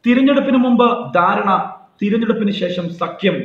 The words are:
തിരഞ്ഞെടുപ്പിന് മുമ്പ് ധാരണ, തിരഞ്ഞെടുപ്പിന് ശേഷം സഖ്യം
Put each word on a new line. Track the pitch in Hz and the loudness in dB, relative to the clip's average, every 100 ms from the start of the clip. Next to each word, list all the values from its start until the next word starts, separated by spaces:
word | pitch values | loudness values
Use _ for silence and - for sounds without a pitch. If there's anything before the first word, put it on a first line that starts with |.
| 240 | 2
തിരഞ്ഞെടുപ്പിന് | 247 269 269 277 262 | 2 4 2 2 2
മുമ്പ് | 247 233 240 240 - 175 | 2 4 2 0 -2 0
ധാരണ, | 180 208 202 185 - - - _ | 0 0 0 -2 -4 -12 -20 _
തിരഞ്ഞെടുപ്പിന് | 208 226 226 220 202 - | -2 -2 0 -2 -2 -2
ശേഷം | 180 185 170 - | -4 -4 -8 -8
സഖ്യം | 175 - 196 156 | -8 -2 -2 -2